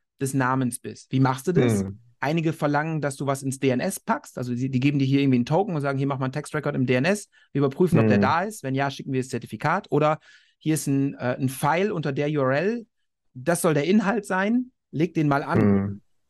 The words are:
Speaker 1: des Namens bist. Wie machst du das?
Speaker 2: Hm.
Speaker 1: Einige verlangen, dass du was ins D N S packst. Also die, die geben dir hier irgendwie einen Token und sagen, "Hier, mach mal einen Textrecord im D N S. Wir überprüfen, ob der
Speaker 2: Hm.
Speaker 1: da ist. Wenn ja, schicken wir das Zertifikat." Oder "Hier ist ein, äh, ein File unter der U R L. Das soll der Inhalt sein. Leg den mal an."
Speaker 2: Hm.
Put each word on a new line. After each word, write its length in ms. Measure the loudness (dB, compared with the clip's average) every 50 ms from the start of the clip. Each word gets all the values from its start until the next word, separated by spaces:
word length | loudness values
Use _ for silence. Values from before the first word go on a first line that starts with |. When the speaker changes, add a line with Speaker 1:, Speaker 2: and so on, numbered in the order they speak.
| _ _ _ -6
Speaker 1:
des 120 | -4 -2
Namens 460 | 0 0 0 2 2 0 0 -2 -4 -8
bist. 340 | -10 -14 -14 -16 -8 _
Wie 80 | 0 2
machst 260 | 2 2 2 0 -2
du 60 | 0
das? 300 | 2 2 4 4 2 0
Speaker 2:
Hm. 160 | -2 -4 -8 -14 _ _ _ _
Speaker 1:
Einige 320 | -4 -2 -2 0 0 -2
verlangen, 480 | -2 -2 -2 0 0 0 -2 -2 -2 -2
dass 160 | -4 -4 -4
du 100 | -4 -4
was 160 | -4 -4 -2
ins 180 | -4 -6 -4 0
D 80 | 0 0
N 120 | 0 0
S 200 | -2 -4 -4 -4
packst. 380 | _ -4 -4 -4 -6 -10 -10 -8
Also 160 | -6 -6 -4
die, 160 | -4 -2 -2
die 100 | 0 0
geben 180 | 2 2 2 2
dir 80 | 2
hier 140 | 2 2 2
irgendwie 160 | 4 4 4
einen 100 | 2 2
Token 280 | 2 0 0 0 0 -2
und 80 | -4
sagen, 160 | -2 -2 -2 -2
"Hier, 80 | -2
mach 120 | -2 -2 -4
mal 80 | -4
einen 60 | -4
Textrecord 420 | -4 -6 -8 -6 -6 -4 -4 -2 -2
im 100 | 0 0
D 80 | 2 2
N 100 | 2 2
S. 240 | 2 0 -2 -4 -12 _ _ _ _
Wir 60 | -2 0
überprüfen, 400 | 0 0 2 2 4 4 6 6
ob 80 | 6
der 100 | 6 4
Speaker 2:
Hm. 60 | 4
Speaker 1:
da 200 | 4 4 2 0
ist. 200 | -2 -4 -8 -8
Wenn 120 | -6 -4 -2
ja, 160 | -2 -2 -2
schicken 220 | -4 -6 -6 -4
wir 80 | -4 -4
das 80 | -4 -4
Zertifikat." 560 | -6 -8 -8 -10 -8 -4 -2 0 0 -2 -2 0
Oder 280 | 0 2 2 2 2 -2 _ -14 -20 -20 _ _ _ _
"Hier 160 | -2 -2 -2
ist 120 | -2 -2
ein, 280 | 0 0 0 0 -2 -2
äh, 220 | -4 -4 -4 -2 -2
ein 80 | -2 -4
File 440 | -2 -2 0 0 2 2 0 -2
unter 200 | -2 -4 -4 -4
der 160 | -2 -2 -2 -2
U 140 | 0 0
R 160 | 0 2 2 0
L. 280 | 0 -2 -2 -4 -8 -14 _ _ _ _ _ _ _ _
Das 300 | -18 -6 -2 -2 0 2
soll 100 | 2 2
der 120 | 2 2 2
Inhalt 420 | 2 2 2 2 2 0 -2 -2
sein. 440 | -2 -2 -2 0 0 0 0 -2 -4 -10 _ _ _
Leg 240 | -4 -2 -2 0 0
den 140 | 0 2 2
mal 140 | 2 0
an." 180 | 0 0 2 2
Speaker 2:
Hm. 400 | 4 4 4 2 0 -2 -6 -10 -14 _ _ _ _